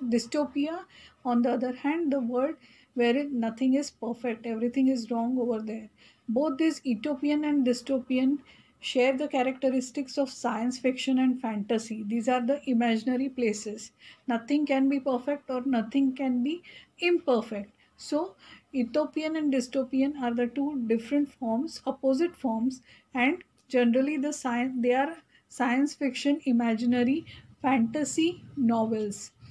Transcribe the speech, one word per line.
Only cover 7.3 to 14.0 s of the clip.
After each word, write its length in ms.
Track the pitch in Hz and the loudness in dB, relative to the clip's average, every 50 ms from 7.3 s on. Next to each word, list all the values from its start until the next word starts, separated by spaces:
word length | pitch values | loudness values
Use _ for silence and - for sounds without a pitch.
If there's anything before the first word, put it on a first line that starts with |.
| 302 294 302 | 2 2 2
and 220 | 302 294 285 247 | 2 2 4 4
dystopian 720 | 247 240 - - - 269 254 254 - 254 254 262 262 294 285 - - - - _ _ _ _ | 2 2 0 0 -2 -2 -2 0 0 0 2 2 2 2 0 -2 -10 -20 -20 _ _ _ _
share 380 | - - - 254 247 262 262 | -8 -2 2 2 4 4 2
the 100 | 262 302 | 0 -2
characteristics 920 | 294 - 262 247 269 262 - 269 262 254 262 254 - - 294 269 - - | 0 0 0 0 0 0 0 0 0 2 0 -2 -2 -4 -8 -8 -4 -2
of 120 | 285 269 262 | -2 -2 -2
science 480 | - - - 233 220 214 233 254 254 | -4 -4 -4 -4 -2 -2 -2 -2 -2
fiction 400 | - - 254 254 254 - 262 262 | 0 0 0 0 0 0 0 2
and 240 | 262 262 254 247 254 | 4 4 2 2 0
fantasy. 640 | - 226 214 208 202 - 233 214 220 - 214 220 208 | -2 -4 -4 -4 -2 -2 -2 -2 -2 -4 -8 -8 -4
These 220 | 202 226 233 214 | -4 -4 -2 0
are 180 | 254 247 254 240 | 0 0 2 2
the 160 | 240 285 285 - 269 | 0 -2 -2 -2 0
imaginary 600 | 247 226 240 233 226 220 220 254 254 254 269 269 | 0 2 2 2 0 0 0 0 0 0 -2 -2
places. 640 | - 254 240 214 214 214 - 214 208 220 - - _ _ | -2 -2 0 0 0 -2 -6 -10 -10 -12 -14 -18 _ _